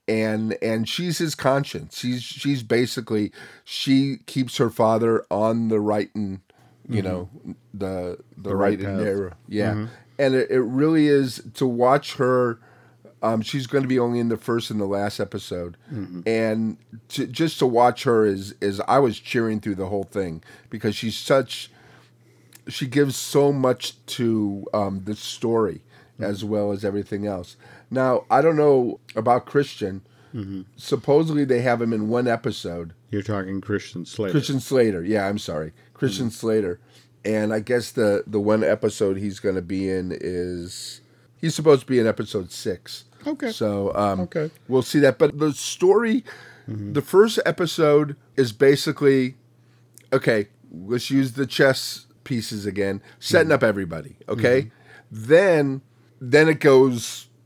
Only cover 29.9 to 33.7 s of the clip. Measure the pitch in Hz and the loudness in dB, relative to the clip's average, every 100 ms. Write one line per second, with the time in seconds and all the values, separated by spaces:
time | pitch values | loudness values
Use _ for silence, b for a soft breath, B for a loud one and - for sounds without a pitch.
29.9 | 95 - b b 123 98 95 95 - - | -8 -14 b b -10 -10 -10 -12 -14 -6
30.9 | 131 143 147 160 147 135 120 127 117 113 | -4 2 2 4 0 2 2 2 0 0
31.9 | 113 107 120 123 117 123 - 95 85 82 | -2 0 0 0 0 -2 -6 -8 -8 -10
32.9 | - - 101 98 101 95 98 95 | -14 -10 -8 -4 -6 -4 -8 -4